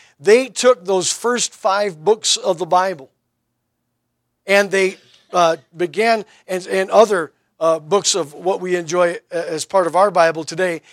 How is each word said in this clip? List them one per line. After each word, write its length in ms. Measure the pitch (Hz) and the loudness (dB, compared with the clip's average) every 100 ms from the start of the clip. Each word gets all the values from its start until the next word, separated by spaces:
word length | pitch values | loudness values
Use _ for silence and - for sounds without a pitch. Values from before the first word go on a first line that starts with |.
| _ _ | _ _
They 280 | 139 233 262 | 4 4 4
took 360 | - 247 247 | 0 2 2
those 300 | 180 190 165 | 0 -2 -2
first 400 | - 233 240 - | -4 -2 -2 -4
five 500 | - 208 196 208 156 | -4 -2 -2 -2 -4
books 340 | 160 220 - - | -2 0 0 -2
of 200 | 208 170 | -2 -4
the 80 | 175 | 0
Bible 460 | 180 190 165 135 _ _ _ _ _ _ _ _ _ _ _ _ _ - | 0 0 -6 -16 _ _ _ _ _ _ _ _ _ _ _ _ _ 0
and 240 | 196 202 | 0 2
they, 240 | 190 190 196 _ _ _ | 0 0 -4 _ _ _
uh, 240 | 180 165 165 _ 160 | 2 2 0 _ -6
began, 480 | 175 156 226 220 - _ - | -6 0 0 0 -4 _ -8
and, 180 | 185 190 | -8 -4
and 220 | 190 190 | -4 2
other, 440 | 196 214 190 151 _ _ _ | 4 4 2 -4 _ _ _
uh, 200 | 160 160 | 0 0
books 360 | 151 196 - 190 | 0 0 0 -2
of 180 | 147 | -6
what 280 | - 175 196 | -6 -4 -4
we 160 | 180 180 | -4 -4
enjoy, 380 | 160 175 175 175 _ | -2 0 0 -2 _
uh, 60 | 175 | -8
as 300 | 170 160 - | -6 -8 -2
part 220 | 190 165 | 0 2
of 60 | |
our 160 | 165 202 | 2 2
Bible 360 | 180 165 160 156 | 4 2 0 -8
today, 360 | 165 185 165 - | -4 -4 -4 -12